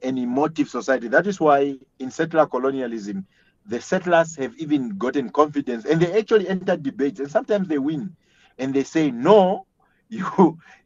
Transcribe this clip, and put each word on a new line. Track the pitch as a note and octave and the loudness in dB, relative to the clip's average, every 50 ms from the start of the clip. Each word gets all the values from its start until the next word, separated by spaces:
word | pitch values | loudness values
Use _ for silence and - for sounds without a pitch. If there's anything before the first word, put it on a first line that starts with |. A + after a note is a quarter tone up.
| B2 | -6
an | C3 C3 B2+ | -6 -4 -4
emotive | B2 A#2+ B2 C3+ D3+ D3+ D#3+ D#3 C3+ - | -4 -2 0 0 0 0 0 -2 -4 -4
society. | - B2 G#2+ C3+ C3 A#2+ A#2 A#2 | -4 -4 -2 0 0 0 0 0
That | B2 D#3 - | 0 2 2
is | G#3 G3 - | 0 -2 0
why | E3 D3+ C#3+ C#3 C#3+ C#3+ C#3 C3 - _ _ - | 2 4 4 4 2 0 -2 -6 -14 _ _ -12
in | C3 C3 | -12 -10
settler | - - D#3+ D#3+ D#3+ D#3+ D3+ | -6 -4 -4 0 2 2 2
colonialism, | C#3+ - B2+ B2+ C3+ C3+ C3+ B2+ A#2+ A2+ A2+ G2+ G2+ G2+ G2 F#2+ - _ _ _ _ _ _ _ | 2 0 -2 -2 -2 -2 -2 -4 -6 -6 -8 -8 -8 -8 -8 -10 -12 _ _ _ _ _ _ _
the | G2+ A2+ A#2+ | -8 -8 -8
settlers | - - F#3 F#3 F#3 F3+ E3+ E3 E3 D#3+ D#3+ | -4 -2 -4 -2 0 2 2 2 2 0 -2
have | C#3+ C3 A#2+ A#2 | -6 -8 -8 -8
even | - D#3+ D3 D3+ C#3+ B2+ A#2 G2+ | -10 -4 -2 -2 -2 0 -4 -6
gotten | F#2+ G#2+ B2+ B2+ C#3+ B2+ A2 | -4 -4 -2 -2 -2 -4 0
confidence, | - - D3+ D3+ D3 D3 C3+ - A#2+ A2+ G#2+ | 2 2 2 2 2 -2 -4 -4 -6 -4 -2
and | - D#3 E3 | 0 2 2
they | E3+ E3+ F3+ A3 | 2 2 2 0
actually | A3 - A3+ G#3+ F#3 F3 | 2 4 2 2 2 2
entered | G3 F#3 F#3 F#3+ F3+ D#3+ D3+ | -2 -4 -2 -2 -2 -2 -2
debates, | C#3 - - C3+ C#3+ - C3 | -6 -4 -2 -2 -2 -2 -4
and | C#3 C#3+ | -8 -2
sometimes | D3 - - - G#3+ G3+ F#3 | -2 -2 0 0 0 -2 0
they | E3+ D#3 C#3+ | 0 -2 -2
win, | C3 D3 D#3+ D3 A2 - E3 _ _ _ _ _ _ _ _ - | -2 -2 -4 -4 -6 -8 -10 _ _ _ _ _ _ _ _ -8
and | C3 C3+ C3+ | -6 -2 0
they | C#3 C3+ | 0 -2
say, | - - D#3+ D#3+ D3 | 0 0 0 0 0
"No, | B2 A#2 B2 E3 G#3+ G#3+ F#3 F3+ G3 F4+ - _ _ _ _ _ | 0 0 4 6 6 8 6 6 2 -2 -6 _ _ _ _ _
<laughs> | _ _ _ _ | _ _ _ _
you, | A3+ G#3+ F#3 - - - F#3+ D3+ E3 - - - - _ _ | -10 -8 -8 -2 4 4 4 4 4 0 -10 -20 -20 _ _